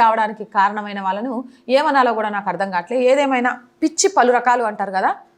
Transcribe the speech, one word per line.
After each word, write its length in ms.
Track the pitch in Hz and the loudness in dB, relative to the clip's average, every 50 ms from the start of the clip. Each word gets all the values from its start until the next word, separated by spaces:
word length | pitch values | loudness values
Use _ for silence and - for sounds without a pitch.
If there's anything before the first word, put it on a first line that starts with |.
రావడానికి 440 | 233 226 220 226 214 220 220 220 202 - - 202 | 4 4 4 2 0 -2 -4 -8 -14 -4 0 0
కారణమైన 420 | 190 202 208 214 208 208 202 202 190 190 | 0 0 0 -4 -8 -8 -8 -6 -4 -4
వాళ్ళను 260 | 196 202 233 269 233 240 254 - - _ _ 233 254 277 | -4 -4 -6 -6 -6 -8 -8 -10 -16 _ _ 0 2 2
ఏమనాలో 360 | 311 311 277 269 247 240 226 220 | 2 4 4 4 4 2 2 0
కూడా 80 | 214 208 | -2 -4
నాకు 200 | 208 202 202 190 175 | -4 -4 -4 -4 -4
అర్థం 160 | 165 196 196 185 | -4 -4 -4 -4
కావట్లేదు. 260 | 175 175 - 240 262 | -4 -4 -2 -2 0
ఏదేమైనా 500 | 247 254 269 285 285 269 269 247 247 247 247 - - _ _ _ | 2 4 4 4 2 2 0 0 0 -2 -4 -6 -12 _ _ _
పిచ్చి 280 | 320 311 - - 381 392 392 | -4 -2 0 0 0 2 2
పలు 160 | 277 240 247 247 240 | 4 4 4 2 2
రకాలు 260 | - 254 247 254 233 214 | 2 0 0 0 0 -2
అంటారు 240 | 214 208 196 196 190 190 | -4 -6 -6 -4 -2 -2
కదా 120 | 208 311 392 - - _ _ | -2 -2 -2 -4 -10 _ _